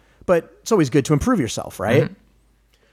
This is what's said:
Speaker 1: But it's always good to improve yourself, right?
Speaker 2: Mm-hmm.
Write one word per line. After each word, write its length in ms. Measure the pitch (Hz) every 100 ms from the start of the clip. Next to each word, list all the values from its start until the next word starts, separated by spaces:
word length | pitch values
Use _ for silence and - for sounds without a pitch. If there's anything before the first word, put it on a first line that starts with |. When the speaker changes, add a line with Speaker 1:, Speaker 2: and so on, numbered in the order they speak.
| _ _
Speaker 1:
But 320 | - 175 - _
it's 100 | -
always 160 | 220 143
good 160 | 147
to 80 | 131
improve 260 | 147 - 240
yourself, 400 | 113 - - -
right? 260 | 95 123
Speaker 2:
Mm-hmm. 100 | - - _ _ _ _ _ _ _